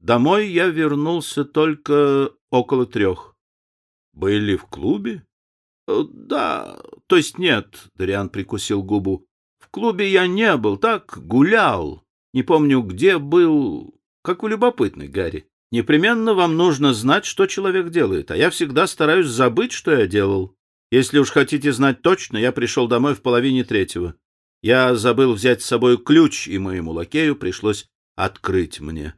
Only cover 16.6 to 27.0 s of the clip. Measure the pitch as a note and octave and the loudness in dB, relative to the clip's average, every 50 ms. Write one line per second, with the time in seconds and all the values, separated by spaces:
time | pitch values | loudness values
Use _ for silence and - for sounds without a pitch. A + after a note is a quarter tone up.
16.6 | F3 F3+ D#3+ C3 C#3+ C#3+ B2+ G#2+ A2 B2+ D3 G3+ G#3 - - - G3 F#3+ - - | 2 2 2 2 2 0 0 0 0 0 0 0 0 -6 -2 -2 -2 -2 0 -4
17.6 | G3 G3 F3+ F#3+ F3+ E3+ E3 E3+ D3 G2+ F#2+ D#2+ C#2 - D#2+ E2+ C3 F3+ F3+ - | -4 -2 -2 -2 -4 -2 -2 0 0 0 -2 -4 -6 -6 -2 0 0 0 0 -2
18.6 | F3 D3+ C3 C#3 F3+ F#3+ - - D#3+ D3+ D#3 F#3+ F3+ D3 A#2 A2+ C3 B2 A2+ C#3+ | -6 -2 0 0 0 0 -2 -2 0 2 2 2 2 0 0 0 0 2 2 0
19.6 | A3 B3 - - - - D#3+ C3+ A2 F#2 F2+ G#2 G2 G2 G2+ G2 F#2 F#2+ _ _ | -2 -2 -4 -6 -2 0 2 2 2 2 2 0 0 2 0 -2 -4 -8 _ _
20.6 | _ _ _ _ _ _ - B2+ C3 - - D3 C#3 - - D3+ C#3 - - D3 | _ _ _ _ _ _ 2 2 2 4 2 2 2 4 2 0 0 2 -2 -2
21.6 | C3 D3 C3 A2+ C3+ C#3 C3+ - _ E3 F#3 F#3+ - - - G#2+ A2 B2+ C3 - | -2 -2 0 2 0 0 0 0 _ 0 0 0 -2 -8 -4 -2 -2 -2 0 -2
22.6 | A#2+ A2+ - - B2+ A2+ B2 A#2 B2 C#3+ C#3 - _ C3 B2 A#2+ B2 C3+ C3 B2+ | -4 -2 0 -2 0 0 0 0 0 0 -2 -2 _ 0 0 2 2 2 0 0
23.6 | B2 - A2+ G#2 F#2+ E2+ - F2 F2 F2 E2 _ _ _ _ _ _ _ _ _ | -2 -2 -2 -2 -2 -2 -4 -8 -8 -8 -10 _ _ _ _ _ _ _ _ _
24.6 | - G#2 A#2+ C3 B2+ B2+ B2+ A#2 G2+ B2 A#2 A2 C3+ C3 A#2 G2+ G2+ B2+ B2 A#2 | 0 2 2 4 4 2 2 2 2 0 2 4 4 2 2 2 2 2 2 2
25.6 | - - B2+ A#2 A2+ B2 B2 A#2+ A#2+ - D3+ D#3+ F3 G3 - - - - F2+ F#2+ | 0 -4 -2 2 4 4 2 2 2 4 6 6 6 4 2 -4 -10 -6 -6 -6
26.6 | F#2+ F#2+ F#2 F#2 E2+ D#2+ D#2+ E2 | -6 -4 -6 -6 -6 -6 -6 -8